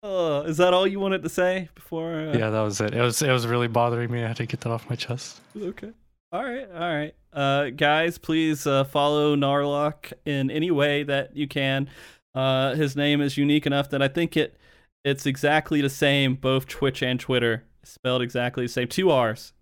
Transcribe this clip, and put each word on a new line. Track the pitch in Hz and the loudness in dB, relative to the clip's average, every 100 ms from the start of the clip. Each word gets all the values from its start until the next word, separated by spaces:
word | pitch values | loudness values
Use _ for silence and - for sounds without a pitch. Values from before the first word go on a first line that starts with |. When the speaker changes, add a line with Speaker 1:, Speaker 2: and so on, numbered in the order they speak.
Speaker 1:
Uh, | 208 190 165 143 156 | -4 0 0 0 -2
is | 156 | 4
that | 180 | 6
all | 180 196 | 6 4
you | 196 | 2
wanted | 196 190 | 0 -2
to | 160 | -2
say | - 185 185 175 | 0 2 0 -6
before, | - - 160 165 | -16 -12 -8 -6
uh | 165 156 117 | -6 -2 0
Speaker 2:
Yeah, | 110 | 0
that | 110 | 0
was | 107 101 | 0 0
it. | 107 | -2
It | - | 2
was, | 120 110 | 0 2
it | 147 | 2
was | 131 117 | 2 2
really | 120 120 | 0 0
bothering | 117 120 117 117 | 2 2 0 -4
me. | 120 | -4
I | 113 | -4
had | 113 | -4
to | 117 | -6
get | - | -6
that | 120 | -4
off | 117 - | -6 -6
my | 120 | -8
chest. | - 127 - - - 214 | -6 -8 -8 -18 -18 -10
Speaker 1:
Okay. | 190 - 208 226 _ _ _ | -10 -10 -14 -18 _ _ _
All | 170 | -8
right, | 262 247 240 | -6 -8 -10
all | 175 175 | -8 -4
right. | 151 151 - _ | -4 -6 -10 _
Uh, | - 139 139 143 | -4 0 0 -2
guys, | 135 147 151 165 170 | 0 2 4 2 -2
please, | - 160 160 151 - | -2 0 0 0 0
uh, | 135 | 2
follow | 135 147 143 147 151 147 | 2 2 2 4 4 2
Narlock | 139 143 143 143 147 147 - - - | 2 2 0 0 -2 -4 -16 -12 -4
in | 143 131 | -2 -2
any | 151 170 | -2 0
way | 156 147 143 | 2 2 2
that | 143 139 139 143 | 0 -2 -4 -6
you | 143 | -6
can. | 147 135 135 139 - - - _ | -2 0 0 -4 -8 -20 -20 _
Uh, | 131 131 131 135 | -2 0 2 0
his | 135 151 135 | 0 -2 0
name | 143 147 | 2 2
is | 143 139 | 0 0
unique | 143 147 143 | 2 2 2
enough | 139 139 | 0 0
that | 139 | 0
I | 135 | 0
think | 139 165 - | 0 -2 0
it, | 151 - _ - _ _ | -2 -6 _ -20 _ _
it's | 139 139 143 | -4 -2 -2
exactly | 135 147 151 151 151 | 0 2 2 2 0
the | 139 | 0
same, | 135 147 139 135 | 0 2 4 2
both | 131 131 131 131 | 0 0 0 -2
Twitch | - 139 131 | -2 -2 -2
and | 127 123 | -2 -4
Twitter. | - 127 117 113 - _ | 0 0 2 -2 -6 _
Spelled | - - 127 127 | -20 -8 -2 -2
exactly | 123 123 123 127 | -2 -2 -4 -2
the | 123 | -4
same. | - 120 | -2 -2
Two | - 185 | 0 2
R's. | 139 117 110 - _ | 4 2 -2 -10 _